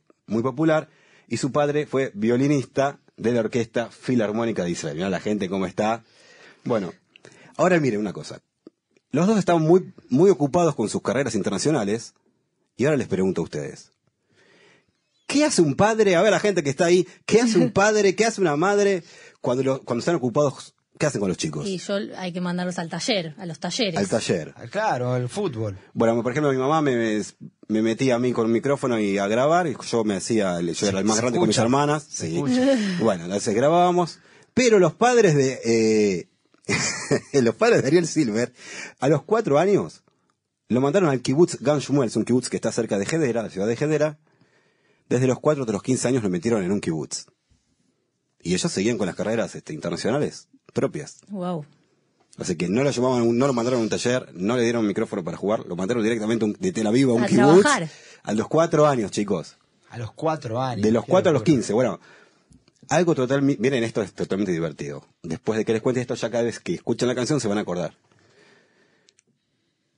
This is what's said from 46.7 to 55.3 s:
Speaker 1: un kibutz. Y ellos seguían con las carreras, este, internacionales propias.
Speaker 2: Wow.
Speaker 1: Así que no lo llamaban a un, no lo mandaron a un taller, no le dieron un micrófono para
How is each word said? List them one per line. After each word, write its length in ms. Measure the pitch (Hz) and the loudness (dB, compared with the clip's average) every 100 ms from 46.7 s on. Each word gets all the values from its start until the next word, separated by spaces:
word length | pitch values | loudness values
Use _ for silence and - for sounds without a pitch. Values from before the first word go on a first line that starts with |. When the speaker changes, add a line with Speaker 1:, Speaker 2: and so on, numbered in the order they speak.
Speaker 1:
un 80 | 101 | -2
kibutz. 460 | - 80 69 - - _ _ _ _ _ _ _ _ _ _ _ | -4 -6 -6 -10 -14 _ _ _ _ _ _ _ _ _ _ _
Y 120 | 82 90 | -4 -2
ellos 160 | 175 | -2
seguían 260 | 95 101 117 | -2 -2 -2
con 80 | 98 | -4
las 80 | 82 | -4
carreras, 380 | 95 113 90 82 | -4 -4 -4 -8
este, 180 | - | -14
internacionales 720 | 78 87 85 95 135 139 - - _ _ | -10 -8 -4 -2 -2 -4 -8 -20 _ _
propias. 460 | - 139 160 143 - - | -4 -4 -6 -14 -18 -14
Speaker 2:
Wow. 340 | 196 180 175 147 _ _ _ _ _ _ - | -10 -6 -8 -10 _ _ _ _ _ _ -12
Speaker 1:
Así 180 | - 85 | -8 -4
que 100 | 87 | -2
no 160 | 104 | 0
lo 60 | 139 | 0
llamaban 300 | 120 127 123 | 0 0 2
a 20 | |
un, 140 | 117 117 | 2 2
no 100 | 139 | 0
lo 60 | |
mandaron 260 | 123 117 127 | 0 0 0
a 40 | |
un 40 | 110 | -2
taller, 380 | - 120 123 - | -2 -2 -2 -4
no 240 | - 95 127 | -6 -2 0
le 60 | |
dieron 180 | 117 202 | 0 0
un 60 | 104 | 0
micrófono 360 | 98 110 104 | -2 -4 -6
para 140 | 85 | -8